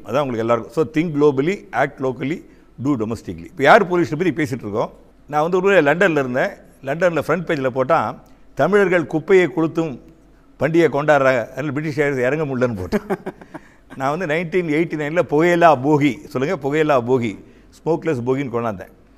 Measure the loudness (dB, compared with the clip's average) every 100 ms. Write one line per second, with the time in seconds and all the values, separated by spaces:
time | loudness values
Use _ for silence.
0 | -6 -4 -2 -2 0 0 -2 -4 -2 -2
1 | -2 2 2 2 0 -4 -6 -2 -2 -2
2 | -6 -4 -6 -8 -10 -20 _ -6 -4 -2
3 | -4 -6 -10 -14 -14 0 4 6 4 0
4 | -2 -2 -2 -2 -4 -6 -6 -4 -4 -8
5 | -20 _ -6 -2 0 0 4 4 4 4
6 | 2 2 0 -2 -2 -4 -18 _ -8 -2
7 | 0 0 -2 -2 -2 -2 -2 -2 0 2
8 | 0 -6 -16 -20 -16 -2 2 2 4 2
9 | 0 -4 2 4 4 0 -2 -2 -4 -8
10 | -16 _ _ _ _ -6 0 4 4 2
11 | 2 4 4 2 -2 -6 -6 -6 -6 -2
12 | -2 0 -2 -2 -4 -2 -2 -2 -4 -4
13 | -4 -6 -8 -16 -18 -20 -20 _ _ -6
14 | -4 -2 -2 -2 -2 -2 0 0 -2 -4
15 | -2 -2 0 2 2 6 6 6 2 2
16 | 2 -2 -6 -4 -4 -4 -2 0 2 2
17 | 2 0 0 -6 -14 -20 _ -10 -4 -4
18 | -2 -4 -2 -2 -2 -4 -4 -6 -12 -20
19 | _